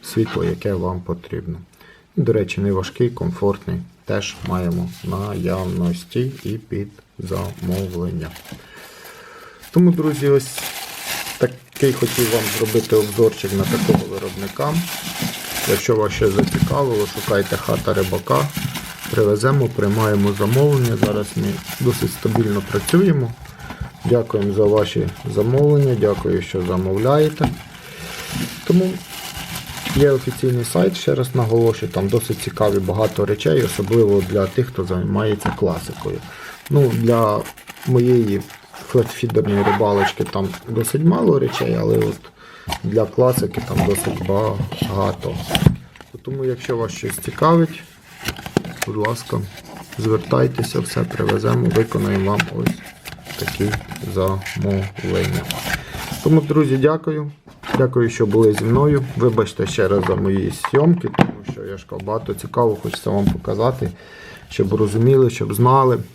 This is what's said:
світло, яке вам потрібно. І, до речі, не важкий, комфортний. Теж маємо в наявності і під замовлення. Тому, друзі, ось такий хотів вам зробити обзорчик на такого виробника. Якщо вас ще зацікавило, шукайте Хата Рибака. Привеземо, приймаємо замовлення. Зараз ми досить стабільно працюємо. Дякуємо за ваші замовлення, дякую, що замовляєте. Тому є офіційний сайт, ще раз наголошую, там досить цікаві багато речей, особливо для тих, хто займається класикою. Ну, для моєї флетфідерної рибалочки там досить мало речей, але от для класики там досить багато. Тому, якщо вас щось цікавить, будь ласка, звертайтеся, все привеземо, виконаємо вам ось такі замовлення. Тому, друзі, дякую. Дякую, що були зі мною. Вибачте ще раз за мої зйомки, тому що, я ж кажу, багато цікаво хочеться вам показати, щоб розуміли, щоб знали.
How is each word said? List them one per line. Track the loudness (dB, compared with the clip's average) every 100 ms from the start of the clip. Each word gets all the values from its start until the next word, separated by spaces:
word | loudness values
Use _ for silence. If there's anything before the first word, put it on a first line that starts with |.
світло, | -4 -2 -2 0
яке | -2 -2 -2
вам | -2 -2 -6
потрібно. | -6 -8 -8 -10 -8 -10 -12 _ -20 -20 _ -2
І, |
до | 2
речі, | 2 0 -2
не | 0
важкий, | 0 -4 -2 -2
комфортний. | 0 -6 0 0 0 -4 -8 -8 _ -6
Теж | -4 -4 -10 -6
маємо | -2 -2 -2 -4 -8
в | -8
наявності | -6 -4 -4 -4 -2 -2 -2 -2 -2 -4 -4 -4 -6
і | -8
під | -8 -8 -8 -8 -12 _ _
замовлення. | -8 -6 -6 -6 -4 -4 -4 -4 -4 -6 -8 -12 -18 -20 -20 -20 -20 -20 -20 -20 -20 -20 -20 -20 -2
Тому, | 4 4
друзі, | 4 0 0 2
ось | 2 2 -10 -10 -10 -12 -12 -10 -8 -8 -2
такий | -2 -2 -18 0 0
хотів | 2 -2 0 0
вам | 0 -2 -2
зробити | 0 0 2 2
обзорчик | 2 4 2 2 -4
на | 0
такого | 0 0 4 2 2
виробника. | -6 -8 -8 -10 -4 -2 -2 -2 -8 -10 -6 -6 -6 -10 -6 -2
Якщо | 0 2 2
вас | 2
ще | 2 2
зацікавило, | 2 0 2 2 2 0 0 -2
шукайте | -4 0 0 0 -2
Хата | -2 -2 0
Рибака. | 0 0 -2 0 0 0 -4 -6 -8 -12 -14 -6
Привеземо, | 2 4 4 2 2 2
приймаємо | 0 0 2 2 4 2
замовлення. | 2 2 4 4 4 2 2
Зараз | 0 0 -4 -2
ми | -2 -4 -8 -2
досить | 0 0 -2
стабільно | -2 0 2 2 0 -2
працюємо. | -4 2 4 4 2 0 -6 -16 -18 -16 -12 -12 -8 0
Дякуємо | 2 2 -2 0
за | 2
ваші | 4 4 2 -2 -4 -4 -4
замовлення, | 0 2 4 4 4 4 4
дякую, | 2 2 0 -2
що | -2 -4
замовляєте. | -2 0 0 0 2 4 2 2 -2 -2 -14 -20 -18 -14 -12 -12 -8 -6 -6 -8 2
Тому | 2 2 -4 -12 -14 -14 -12 -10 -10 -10 -10 -4 2
є | 4
офіційний | 4 0 -2 0 0 0
сайт, | 2 2 2
ще | -2 0
раз | 0 0
наголошую, | 2 4 4 2 -4
там | -2 0
досить | 0 0 -6
цікаві | -6 0 2 2
багато | 0 0 0 0 -2
речей, | 0 2 2
особливо | 2 -2 0 4 6 4 2
для | 0 0
тих, | 0 -2
хто | -4
займається | -4 -2 0 0 0 -2 -2 -2
класикою. | -2 -2 -8 -10 -8 -8 -10 -16 -18 -18 0
Ну, | 4 4
для | 4 4 4 4 0 -4 -14 -20 -12 0
моєї | 4 6 4 4 0 -4 -16 -20 -20 0
флетфідерної | 0 0 -2 -2 0 2 2
рибалочки | 2 2 2 2 0 -2
там | -4 -2 -4 -6 -6
досить | -4 -2 2
мало | 4 4 4 4
речей, | 2 -2 -2 0
але | 2 2
от | 2 -4 -12 _ -20 -16 -10 -6
для | 0 0 0
класики | 2 2 2 -2 -4 -6
там | 0 0
досить | 0 -2 -6 -2
багато. | 0 0 -2 -6 -4 -4 0 -2 -2 -6 -8 -4 4 4 4 -8 -20 -20 -16
Тому, | -10 -4 -4
якщо | -4 -4 -2
вас | -2
щось | -4 -8 -6
цікавить, | -8 0 4 6 4 -2 -16 -20 -20 -12 -12 -10 -6 -6 -6 -8 -6
будь | -2
ласка, | -2 -4 -4 -6 -6 -14 -20 -18 -16 -4
звертайтеся, | 0 0 2 2 2 0 -4 -4
все | -4 -4
привеземо, | -4 -2 -2 0 2 2 2 2
виконаємо | 0 0 0 0 0
вам | 0 -2 -2
ось | -2 -4 -10 -18 -18 -18 -16 -8
такі | -8 -2 -2 -2 -8 -12 -6
замовлення. | -2 0 -2 -6 -4 -2 -2 -2 -6 -4 -2 0 -2 -6 -8 -6 -6 -8 -12 -10 -2
Тому, | 4 4
друзі, | 4 2 4 4
дякую. | 2 2 -2 -4 -6 -12 -20 -18 -8 0
Дякую, | 2 4 0
що | 2 2
були | 6 6
зі | 4
мною. | 2 4 4 2 0 0
Вибачте | 2 2 -2 -2 -4
ще | 0 2
раз | 2 2
за | 0
мої | 0 0 -2 -4 0
зйомки, | 4 6 4 0 2
тому | 2 0 -12
що, | -10 -10
я | -12
ж | -12
кажу, | -10 -4
багато | -4 -4
цікаво | -8 -4 2 2 2
хочеться | -4 -4 -2
вам | 2 2
показати, | 2 -2 0 0 0 -6 -8 -20 -20 -20 -20 -14
щоб | -2 0
розуміли, | 2 2 4 6 6 6
щоб | 2 -4
знали. | 2 4 6 4 2 -2